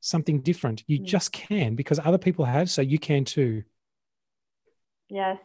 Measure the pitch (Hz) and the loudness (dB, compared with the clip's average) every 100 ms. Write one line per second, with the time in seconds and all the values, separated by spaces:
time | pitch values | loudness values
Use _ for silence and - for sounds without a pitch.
0 | - 165 156 143 135 170 123 110 - 147 | -4 -2 0 0 0 0 -2 -4 -2 -2
1 | 185 185 - - - 208 113 117 - 151 | 0 0 0 -6 -4 0 0 0 0 0
2 | 151 185 185 165 123 139 180 - 135 147 | 2 2 2 0 2 2 2 0 0 0
3 | - 143 131 151 123 110 - _ _ _ | 2 0 0 0 0 -2 -8 _ _ _
4 | _ _ _ _ _ _ _ _ _ _ | _ _ _ _ _ _ _ _ _ _
5 | - 196 190 190 | -10 -4 -2 -4